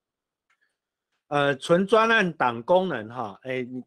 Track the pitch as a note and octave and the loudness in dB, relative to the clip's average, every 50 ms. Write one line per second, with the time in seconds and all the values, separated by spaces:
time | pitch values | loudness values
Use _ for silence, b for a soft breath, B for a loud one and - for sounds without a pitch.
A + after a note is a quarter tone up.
0 | _ _ _ _ _ _ _ _ _ _ _ _ _ _ _ _ _ _ _ _ | _ _ _ _ _ _ _ _ _ _ _ _ _ _ _ _ _ _ _ _
1 | _ _ _ _ _ _ D3 C#3+ C#3+ C#3+ C#3 C3+ - - E3+ F3+ G3 F#3+ A#3 G#3+ | _ _ _ _ _ _ -2 0 0 0 -2 -4 0 2 2 2 4 4 4 4
2 | A3 A3+ A3+ A3+ G3+ F3 D#3 - C3+ B2 A#2 A#2 A2+ - F3+ F#3 F#3+ F#3 D3 A#2 | 4 4 4 2 2 0 0 0 -2 -2 -2 -4 0 2 2 2 2 0 -4 -6
3 | G#2 G#2+ A#2+ B2+ A#2 G#2 - - - C3 B2+ B2+ B2 A#2+ B2+ B2+ B2 | -8 -10 -10 -10 -10 -10 -10 -12 -10 -8 -8 -6 -8 -8 -10 -14 -14